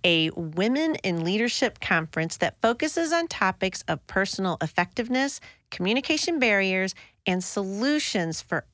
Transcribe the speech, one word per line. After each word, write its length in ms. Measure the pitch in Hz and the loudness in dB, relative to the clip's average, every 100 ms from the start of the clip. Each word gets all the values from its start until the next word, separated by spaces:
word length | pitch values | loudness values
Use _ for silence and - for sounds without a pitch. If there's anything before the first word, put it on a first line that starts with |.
a 260 | 180 165 160 | 4 4 2
women 640 | - 165 160 208 269 320 - | -2 -6 0 0 2 0 0
in 220 | 190 170 | -2 -2
leadership 560 | 165 208 233 - 240 - | 0 0 0 0 -2 -2
conference 560 | - 175 160 - 165 - | 0 2 2 -4 -4 0
that 200 | 175 - | -2 2
focuses 500 | - 240 311 339 330 | 0 2 0 0 0
on 140 | 339 339 | 0 -2
topics 560 | - 190 185 190 - - | 0 0 0 -4 -4 -4
of 180 | 160 - | -6 -2
personal 500 | - 196 - 190 165 | 0 0 0 -2 -2
effectiveness, 800 | 160 - 180 - 233 254 277 - - - _ | -2 -2 -2 -2 -2 0 0 -4 -12 -20 _
communication 680 | - 185 240 - 302 - 330 | -4 0 0 0 0 0 2
barriers, 560 | 247 202 190 185 190 - - _ - | 4 4 4 2 0 -4 -18 _ -2
and 160 | 180 | 0
solutions 960 | 180 - 190 196 254 302 - 208 165 156 | 0 -4 -4 0 0 2 0 -2 -2 -4
for 240 | - 165 - | -4 -6 -6